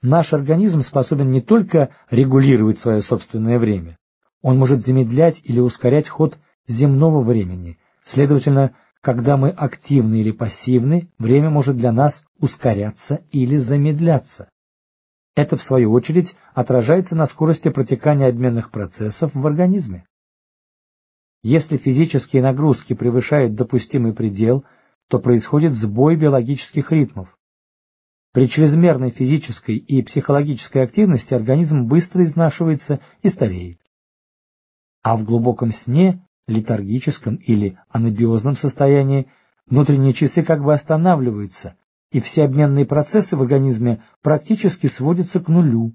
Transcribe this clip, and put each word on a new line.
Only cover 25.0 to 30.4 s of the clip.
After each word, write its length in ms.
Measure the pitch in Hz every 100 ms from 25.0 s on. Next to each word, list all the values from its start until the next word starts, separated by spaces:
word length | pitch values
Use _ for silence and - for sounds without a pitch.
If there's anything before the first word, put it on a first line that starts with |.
| _
то 100 | 123
происходит 540 | - 120 - 147 160
сбой 420 | 123 107 104 143 165
биологических 760 | 151 135 117 139 - - 139
ритмов. 460 | 160 135 - 92 _ _ _ _ _ _ _ _ _ _
При 160 | - 127
чрезмерной 640 | - 156 151 175 139 127
физической 680 | 117 131 147 - 110 - 110
и 260 | - 135
психологической 800 | - - - 143